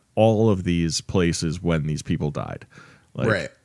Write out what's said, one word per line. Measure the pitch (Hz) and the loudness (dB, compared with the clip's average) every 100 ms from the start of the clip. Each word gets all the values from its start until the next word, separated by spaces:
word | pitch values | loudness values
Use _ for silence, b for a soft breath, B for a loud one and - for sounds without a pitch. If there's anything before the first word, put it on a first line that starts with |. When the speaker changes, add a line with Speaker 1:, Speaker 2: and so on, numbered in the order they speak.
| _ | _
Speaker 1:
all | - 110 107 113 | 2 4 4 2
of | 95 | 2
these | 90 87 82 76 | 0 0 0 -4
places | - 98 87 80 82 85 | -2 0 2 0 -4 -4
when | 87 82 76 | -2 -2 -2
these | 73 | -4
people | - 80 73 | -4 -4 -4
died." | 71 50 50 - b b b b | -6 -8 -12 -16 b b b b
Like, | - - | -4 -2
Speaker 2:
Right. | 101 73 - | -2 -4 -12